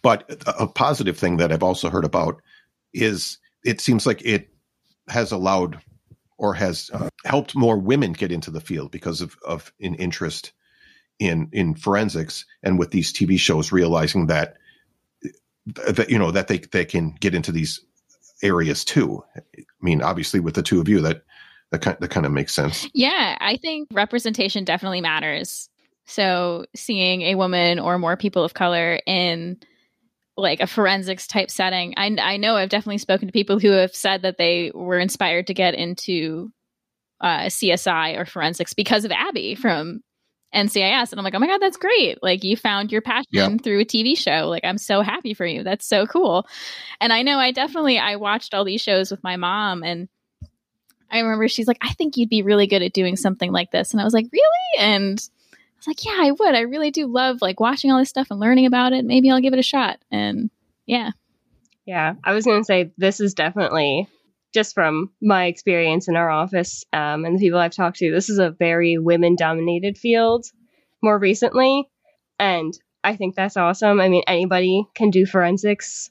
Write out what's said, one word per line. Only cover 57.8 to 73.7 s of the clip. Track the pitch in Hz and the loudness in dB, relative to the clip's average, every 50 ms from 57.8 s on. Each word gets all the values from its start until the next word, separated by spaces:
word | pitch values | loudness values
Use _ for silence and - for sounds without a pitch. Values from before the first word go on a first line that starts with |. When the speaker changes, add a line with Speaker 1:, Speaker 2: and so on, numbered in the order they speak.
| - 269 | 2 2
Speaker 2:
all | 269 254 | 4 4
this | 269 - | 2 0
stuff | - 269 269 - | -2 -6 -4 -4
and | 208 196 | -4 0
learning | 214 226 254 254 262 | 2 4 6 6 6
about | 254 247 247 247 254 262 | 6 4 4 2 2 2
it. | 262 247 | 0 0
Maybe | 226 247 262 254 269 | 2 4 6 6 6
I'll | 262 262 | 6 6
give | 254 269 262 | 4 2 2
it | 254 | 2
a | |
shot." | 247 - - 277 247 196 - _ _ _ | 0 0 0 0 0 0 -4 _ _ _
And | 214 - - 104 - 214 220 214 _ _ _ _ _ _ _ | -4 -2 -2 -2 -2 -4 -4 -6 _ _ _ _ _ _ _
yeah. | - 233 240 220 226 - _ _ _ _ _ _ _ _ _ _ _ _ _ _ | -2 -2 -2 -2 -6 -10 _ _ _ _ _ _ _ _ _ _ _ _ _ _
Speaker 3:
Yeah, | 202 180 170 156 156 175 135 - | -6 -4 -2 -2 -2 -2 -2 -2
I | 170 196 | 0 0
was | 214 220 | 2 2
gonna | 240 214 208 220 | 2 2 2 2
say | - 196 180 175 165 _ | 2 2 2 2 0 _
this | - 190 190 196 - | 0 0 0 2 2
is | 208 202 190 | -2 -2 0
definitely, | - 151 160 185 208 180 - - 160 147 143 135 156 196 _ _ _ _ _ _ _ _ _ | 0 -2 -2 0 0 0 0 2 2 2 2 0 0 -2 _ _ _ _ _ _ _ _ _
just | - 220 214 - - | -2 -2 -2 0 0
from | 202 170 156 151 156 180 196 _ _ | 0 2 2 2 0 -4 -4 _ _
my | - 208 202 185 180 | 2 2 4 4 2
experience | 175 175 - - 202 180 170 165 160 156 180 185 | 0 -2 -2 -2 0 2 2 2 2 0 0 0
in | - 170 | 0 0
our | 170 170 165 | 2 2 2
office, | 156 156 165 185 196 175 180 - - - - _ | 2 0 0 0 -2 -2 -2 -2 -8 -14 -8 _
um, | - 151 147 147 147 151 160 | -4 -2 -2 -2 -2 -2 -2
and | 170 175 | -2 0
the | 190 | 2
people | 202 175 170 180 | 2 4 4 4
I've | 170 170 | 2 0
talked | - - 185 170 175 | 0 -2 -2 -2 0
to, | - 175 165 | 0 -2 0
this | 156 180 196 - | 0 0 0 0
is | 208 196 | 2 2
a | 185 165 | 2 0
very | 165 _ 175 165 170 170 170 170 170 | 2 _ 0 2 2 4 4 2 2
women-dominated | 165 160 170 170 170 175 170 175 170 165 160 160 165 165 170 175 175 185 202 202 | 2 4 4 4 4 6 4 4 4 2 0 0 0 0 0 -2 0 -2 -4 -6
field | - - 240 233 226 226 226 233 240 226 - _ _ _ _ _ _ _ _ _ _ - | -2 0 2 4 4 4 4 2 0 -2 -8 _ _ _ _ _ _ _ _ _ _ 2
more | 214 208 202 | 2 4 4
recently. | 202 190 220 - 247 - - 254 262 262 269 277 277 _ _ _ _ _ _ _ _ _ _ - | 4 2 4 4 0 2 4 4 4 4 4 2 -2 _ _ _ _ _ _ _ _ _ _ -2
And | 202 196 180 170 160 160 170 - _ _ _ _ - | 0 0 0 0 -2 -6 -8 -10 _ _ _ _ -4
I | 196 214 | -4 -2
think | 196 202 180 190 | -2 -6 -4 -2
that's | - 190 202 - | -2 -4 -2 0
awesome. | 196 175 170 | 2 2 2